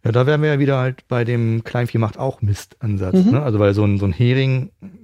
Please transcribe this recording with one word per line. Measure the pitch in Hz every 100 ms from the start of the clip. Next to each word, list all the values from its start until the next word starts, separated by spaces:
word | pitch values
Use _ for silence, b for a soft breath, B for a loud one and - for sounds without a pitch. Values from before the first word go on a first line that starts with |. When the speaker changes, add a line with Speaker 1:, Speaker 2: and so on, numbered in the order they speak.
Speaker 1:
Ja, | -
da | 113 127
wären | 151
wir | 151
ja | 143
wieder | 139 135
halt | 127 127 _
bei | 127
dem | 117 120 113 113
Kleinvieh | - 123 123 117
macht | 110 -
auch | 135 -
Mist-Ansatz, | 104 98 - _ 110 101 95 131
Speaker 2:
Mhm. | 185
Speaker 1:
ne? | 131
Also, | 147 107
weil | 101
so | 101
ein, | 104 98
so | 98
ein |
Hering, | 90 120 131 135 131 131 _ - -